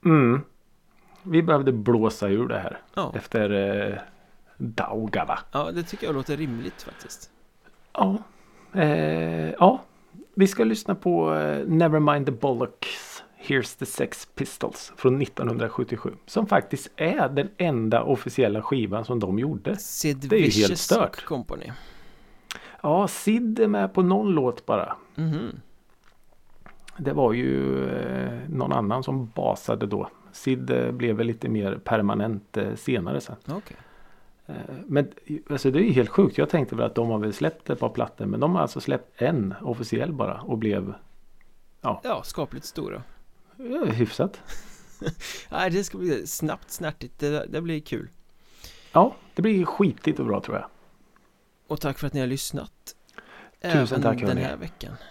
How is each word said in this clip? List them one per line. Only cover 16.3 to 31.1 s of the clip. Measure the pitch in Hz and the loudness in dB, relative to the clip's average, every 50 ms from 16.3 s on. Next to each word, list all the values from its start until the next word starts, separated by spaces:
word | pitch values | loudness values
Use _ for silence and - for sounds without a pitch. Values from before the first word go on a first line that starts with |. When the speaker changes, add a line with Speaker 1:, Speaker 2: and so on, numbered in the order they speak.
| - 214 220 | 0 0 2
Speaker 1:
faktiskt | 196 202 - - - - 135 - - _ | 4 4 2 2 2 -8 -8 -8 -12 _
är | - 156 165 226 302 180 131 | -2 -2 0 2 2 0 0
den | 139 143 143 196 - | 0 0 -2 -2 -2
enda | _ 180 170 143 117 113 110 113 117 117 | _ 0 0 0 0 0 2 2 2 4
officiella | - 139 120 - 123 113 - 127 107 101 107 107 | 2 0 0 0 -6 2 2 2 4 4 0 -2
skivan | - 143 135 113 95 95 110 110 | -2 0 0 0 -2 -2 -4 -4
som | - 127 117 | -2 -2 -2
de | 101 92 95 104 | 0 0 0 0
gjorde. | 127 151 156 - - - 208 | 0 -2 -4 -4 -4 -6 -6
Speaker 2:
Sid | - - - - - - 156 143 | -6 -8 -10 -8 -2 -2 -2 -2
Speaker 1:
Det | 135 135 135 208 | -2 -2 2 4
är | 220 | 4
ju | 170 | 6
helt | 113 101 | 6 6
Speaker 2:
Vicious | 104 107 95 - 160 | 6 4 4 4 0
Speaker 1:
stört. | - - 180 226 175 - - - - | 2 2 4 4 2 0 -2 -8 -8
Speaker 2:
Company. | - 160 131 117 - - - - - 120 - - - - - - - - - - - - - _ _ - - - - - - | -6 -6 -6 -6 -6 -10 -10 -10 -12 -14 -14 -16 -18 -20 -20 -20 -20 -20 -20 -20 -20 -20 -20 _ _ -14 -14 -14 -18 -20 -6
Speaker 1:
Ja, | - 147 156 180 202 185 | 0 2 4 4 4 2
Sid | - - - 202 214 240 240 226 220 233 | -2 -2 0 2 2 2 2 0 2 4
är | 220 208 | 4 4
med | 208 208 196 190 190 | 4 2 0 0 2
på | - 185 | 4 4
någon | 180 190 202 220 202 180 | 6 6 4 4 4 2
låt | 156 131 127 117 - - | 4 2 2 0 -2 -2
bara. | - 113 101 85 - - - - - _ | 0 0 0 0 -2 -6 -10 -10 -16 _
Speaker 2:
Mhm. | - 160 160 160 160 - 113 - - - - - - _ _ _ _ _ - _ _ - - _ - _ - - - - - - - - - - | -4 -2 -2 0 -2 -4 -6 -10 -12 -16 -20 -20 -20 _ _ _ _ _ -20 _ _ -20 -20 _ -20 _ -20 -20 -20 -20 -20 -20 -20 -20 -20 -14
Speaker 1:
Det | - 135 139 143 | -6 -4 -2 2
var | 147 135 117 110 | 4 4 4 4
ju, | 120 127 65 65 67 67 67 131 131 - 131 | 4 2 2 2 2 2 2 0 0 0 -2
eh, | - - - - 64 64 - - 120 117 127 151 | -2 -4 -4 -4 -4 -4 -4 -4 -6 -8 -8 -6
någon | 160 135 131 135 139 | -4 -2 -2 0 0
annan | 127 110 98 110 131 131 | 0 0 0 -2 -2 -2
som | 139 139 135 123 113 - | -2 -4 -4 -4 -4 -6
basade | - 139 - - - - - 113 110 113 | -2 0 0 0 0 0 -2 -2 -2 0
då. | 107 104 101 98 - - - _ - - | -2 -2 -4 -4 -6 -10 -18 _ -20 -20
Sid, | - - 135 131 127 127 127 | -6 -2 0 0 0 0 0
eh, | 127 127 123 120 123 | 0 0 0 0 -2
blev | 123 120 117 | -2 0 0